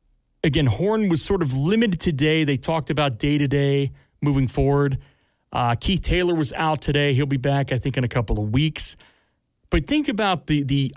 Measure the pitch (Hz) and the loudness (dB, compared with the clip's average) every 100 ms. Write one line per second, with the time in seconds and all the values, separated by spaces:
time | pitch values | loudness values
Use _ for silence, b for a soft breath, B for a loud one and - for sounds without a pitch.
0 | _ _ _ _ 160 151 135 98 190 220 | _ _ _ _ -2 2 2 0 0 0
1 | 202 165 - 196 151 135 156 226 226 170 | 0 0 0 -2 -2 -2 0 2 2 0
2 | 185 135 151 160 147 135 - 160 - 151 | -2 0 2 2 0 -2 -2 -4 -2 -2
3 | 143 113 143 147 143 143 143 139 139 b | -2 0 0 2 2 2 2 0 -2 b
4 | b b 147 139 131 - 135 143 143 131 | b b 0 0 0 0 2 2 2 -2
5 | b b b b b - 120 117 - 185 | b b b b b -2 0 0 0 -2
6 | - 175 175 165 147 156 160 156 - 143 | 0 0 2 0 0 0 0 -2 0 0
7 | 143 131 143 139 139 139 135 123 139 135 | 2 2 0 0 0 0 0 -2 -2 -2
8 | 120 127 107 107 107 127 156 - - - | -2 -2 -2 -2 0 0 0 -2 -6 -6
9 | b b b b b _ - 170 - 302 | b b b b b _ -4 -2 0 0
10 | 285 214 208 175 - 147 139 139 135 | 0 0 0 -2 0 -2 0 0 -2